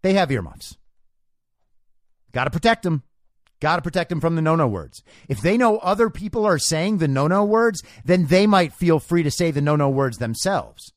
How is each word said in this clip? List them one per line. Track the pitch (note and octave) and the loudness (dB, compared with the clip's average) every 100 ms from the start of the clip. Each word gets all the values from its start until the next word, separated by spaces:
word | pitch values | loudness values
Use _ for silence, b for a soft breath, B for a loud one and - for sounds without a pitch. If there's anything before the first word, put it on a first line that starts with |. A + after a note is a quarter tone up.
they | - | 2
have | G3 E3 | 2 0
earmuffs. | B2+ E2 - - - _ _ _ _ _ _ _ _ _ _ _ _ _ _ _ | -4 -6 -14 -20 -20 _ _ _ _ _ _ _ _ _ _ _ _ _ _ _
Gotta | B2 C3+ | -6 -4
protect | E3 A3+ A3+ F3+ | 0 0 0 -2
'em. | D#3 - _ _ _ _ _ | -4 -6 _ _ _ _ _
Gotta | D3+ E3+ | -2 -2
protect | E3 F#3 E3 | -2 -6 -4
'em | E3 | -4
from | D#3+ E3 | -2 0
the | |
no-no | D#3+ E3 C3+ | 0 2 0
words. | F#2+ D2 - b b b | -2 -10 -18 b b b
If | A2 | -4
they | C#3+ A3+ | 0 2
know | A#3+ G#3+ | 2 0
other | F3+ G#3 A3+ | -2 0 0
people | - G3+ A#3 G#3 | -2 -8 -2 0
are | D#3+ | 0
saying | - D#3 F#3 G#3 | 0 -2 -2 0
the | D#3+ | 0
no-no | C3+ D3 F#3+ | 0 2 2
words, | G#3 A3 A#3 F#3 B B | 2 2 2 -2 B B
then | - F3+ D3+ | 0 2 4
they | F3+ G#3 | 4 6
might | G3 E3 | 4 2
feel | - F3 D#3+ | 0 2 2
free | - E3+ | 2 0
to | D3+ | 0
say | - E3+ | 0 -2
the | C#3+ | 0
no-no | C#3+ D3+ C#3 | 0 0 0
words | C3+ C3+ A#2 | 0 -2 -4
themselves. | A#2 A2+ F#3 F#3+ - - - | -8 -4 -2 -4 -6 -20 -20